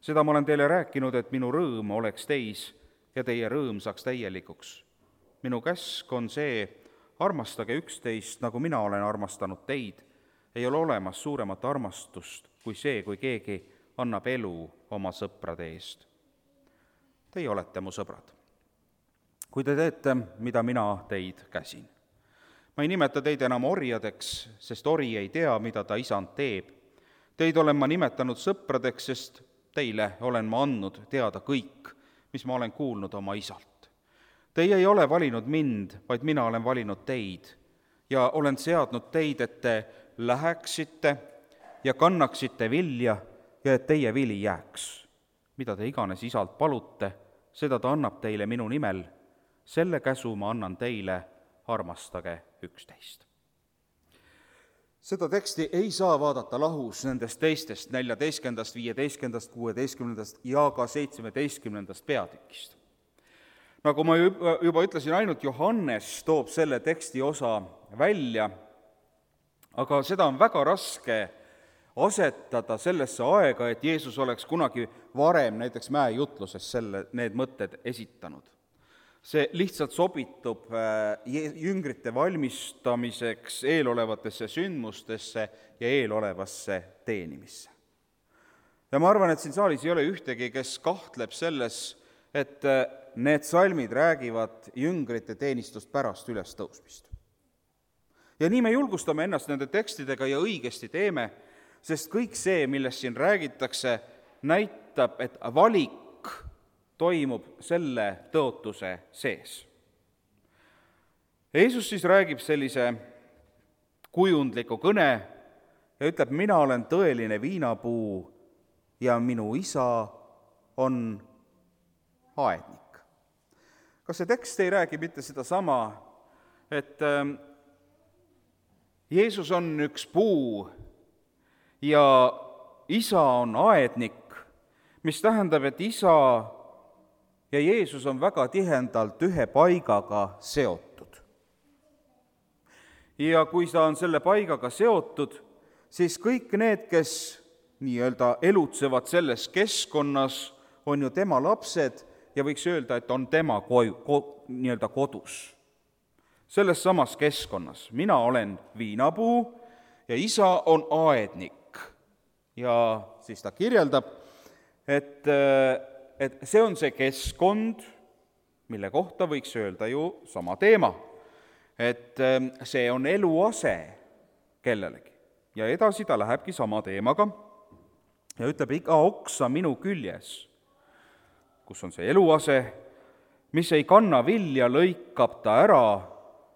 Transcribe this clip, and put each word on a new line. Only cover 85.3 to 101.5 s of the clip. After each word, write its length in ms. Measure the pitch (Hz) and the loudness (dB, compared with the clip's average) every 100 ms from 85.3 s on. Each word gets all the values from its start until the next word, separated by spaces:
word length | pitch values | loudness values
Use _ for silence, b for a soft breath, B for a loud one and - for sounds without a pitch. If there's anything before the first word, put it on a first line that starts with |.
| 113 107 B B B | -6 -6 B B B
ja 120 | 120 139 | 0 0
eelolevasse 800 | 117 107 104 90 95 - - 95 87 _ - | 0 -2 -2 -4 -8 -10 -6 -6 -6 _ -6
teenimisse. 640 | 107 82 69 - - - _ _ _ _ _ _ b b b b b _ | -6 -6 -14 -18 -20 -20 _ _ _ _ _ _ b b b b b _
Ja 80 | 139 | 2
ma 120 | 175 | 4
arvan, 180 | 214 185 | 6 4
et 100 | 156 | 0
siin 140 | 156 | -4
saalis 320 | 143 202 143 147 | 0 0 0 -2
ei 80 | |
ole 140 | 170 147 | 0 0
ühtegi, 400 | 196 - 117 123 | -4 -8 -6 -6
kes 300 | 127 127 - | -6 -8 -4
kahtleb 560 | 160 185 - 127 110 - | -4 -4 -10 -10 -10 -6
selles, 640 | 165 147 117 - - - b b b | -6 -4 -6 -6 -14 -16 b b b
et, 320 | 147 139 - 143 | -6 -6 -4 2
äh, 220 | 131 127 - - - | 2 2 -6 -16 -2
need 300 | 135 147 147 | 0 0 2
salmid 480 | 170 190 165 117 | 4 4 2 -2
räägivad 800 | 117 165 156 123 113 110 - - | 2 2 2 -2 -4 -4 -8 -16
jüngrite 640 | 123 147 180 123 117 - 110 | -4 -4 -2 -4 -6 -8 -6
teenistust 540 | 143 123 - 110 - | -4 -4 -8 -16 -8
pärast 380 | 143 127 95 - | -4 -4 -6 -10
ülestõusmist. 760 | 110 90 - 101 - _ - _ - _ _ _ _ _ _ _ _ _ b b b | -10 -10 -12 -14 -14 _ -20 _ -20 _ _ _ _ _ _ _ _ _ b b b
Ja 100 | 160 | 2
nii 120 | 240 226 | 4 4
me 80 | |
julgustame 560 | 240 277 190 - 156 180 | 2 0 -2 -2 -2 -2
ennast 240 | 160 - | -4 -4
nende 160 | 139 135 | -6 -2
tekstidega 560 | - 233 - 135 127 135 | -2 -4 -8 -6 -4 -2
ja 160 | 139 | 0
õigesti 480 | 196 180 123 - 113 | -2 -4 -8 -10 -8
teeme, 400 | 160 202 156 110 - b | -4 -2 -2 -6 -8 b